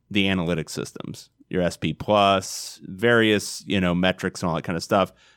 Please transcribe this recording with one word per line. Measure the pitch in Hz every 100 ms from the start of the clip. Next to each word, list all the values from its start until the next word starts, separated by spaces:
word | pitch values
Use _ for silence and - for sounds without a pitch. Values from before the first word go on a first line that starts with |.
| -
the | 104 98
analytic | 95 85 82 76
systems, | - - - - 95 - _ -
your | 92
S | 87 -
P | 82
Plus, | 76 - 104 98 95 - - - -
various, | - 92 117 117 110 104 - - -
you | 98
know, | 90
metrics | 87 92 90 95 -
and | 90
all | 80
that |
kind | - 85
of |
stuff. | - 104 90 _ _